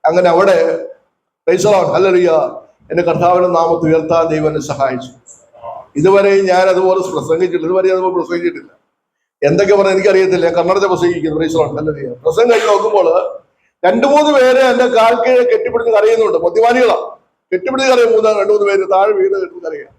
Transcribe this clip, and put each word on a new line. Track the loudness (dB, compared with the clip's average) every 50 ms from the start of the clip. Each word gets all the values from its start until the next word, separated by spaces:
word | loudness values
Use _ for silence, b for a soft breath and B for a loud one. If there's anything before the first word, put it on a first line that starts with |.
| -2
അങ്ങനെ | 0 0 2 2 2
അവിടെ, | 2 4 2 2 2 2 0 -2 -2 -6 -8 -12 -16 _ _ _ _ _ _ _ _ _ _ -2
Praise | -2 0 2
the | 2 2
Lord. | 2 0 0
ഹല്ലേലൂയ, | 0 0 0 2 2 2 2 2 2 0 0 -2 -8 -14 -20 _ _ _ _ _
എന്റെ | -4 -2 -2
കർത്താവിന്റെ | -2 -2 0 0 2 2 2 0
നാമത്തെ | 0 0 0 0 0 -2 -2 0
ഉയർത്താൻ | 0 0 0 0 0 0 0 0
ദൈവം | 0 -2 -2 -2
എന്നെ | -4 -4 -4
സഹായിച്ചു. | -8 -8 -6 -4 -4 -4 -4 -8 -12 -14 -20 _ _ -20 -20 _ _ _ _ -18 -18 -16 -16 -16 -20 _ _
ഇതുവരെ | 0 2 4 4 4 4 4 2 2
ഞാൻ | 2 2 2 2 2 2
അതുപോലെ | 2 2 0 0 0 0
പ്രസംഗിച്ചിട്ടില്ല, | -2 -4 -6 -8 -4 -2 -2 -2 0 -2 -2 -4 -4
ഇതുവരെ | -2 -2 0 0 0 0
അതുപോലെ | 0 -2 -2 -2
പ്രസംഗിച്ചിട്ടില്ല. | -4 -4 -4 -6 -4 -4 -6 -6 -8 -18 -20 _ _ _ _ _ _ _ _ _ _ _ _ _ _ -2
എന്തൊക്കെ | 0 2 2 2 2 4
പറഞ്ഞാൽ | 2 4 2
എനിക്കറിയത്തില്ല. | 0 2 2 2 2 2 2 2 0 0 0
ഞാൻ | 0 0
കന്നഡത്തെ | 0 0 0 0 0 0
പ്രസംഗിക്കുന്നു. | 0 0 0 0 -2 -2 -2 -4 -4 -4 -4
Praise | -4 -2 -2
the | -2 -2
Lord. | -2 -4
ഹല്ലേലൂയ. | -6 -6 -6 -6 -6 -10 -12 -12
പ്രസംഗം | -4 -4 -2 0 2 2 4
കഴിഞ്ഞ് | 2 2 2
നോക്കുമ്പോൾ | 0 0 0 0 0 0 2 2 2 0 0 -2 -4 -10 -14 _ _ _ _ _ _ _ _ -2
രണ്ട് | 0 0 2 0
മൂന്ന് | 2 2 2 2 2 2 2
പേര് | 4 4 4 2
എന്റെ | 2 2 2 2 0
കാൽ | 0 2 2 2 2 2 0 0
കീഴെ | 2 2 2 2
കെട്ടിപ്പിടിച്ച് | 2 0 -2 -2 -4 -4 -2 -2 0
കരയുന്നുണ്ട്. | 0 2 2 2 2 2 0 0 0
മദ്യപാനികളാ, | -2 -2 -2 0 2 2 2 2 2 2 0 0 -2 -6 -12 -16 _ _ _ _ _ _ _ -6
കെട്ടിപ്പിടിച്ച് | -6 -4 -6 -4 -2 0 0
കരയും. | 2 2 2 2
മൂന്നാ, | 2 2 2 0
രണ്ട് | 0 0 0 0 0
മൂന്ന് | 0 0
പേര് | 0 0 -2 0 0
താഴെ | 0 2 2 2
വീട് | 0 0 -2 -2 -2 -4
കെട്ടി | -6 -8 -12 -14
കരയുക. | -12 -12 -12 -12 -16 -20 _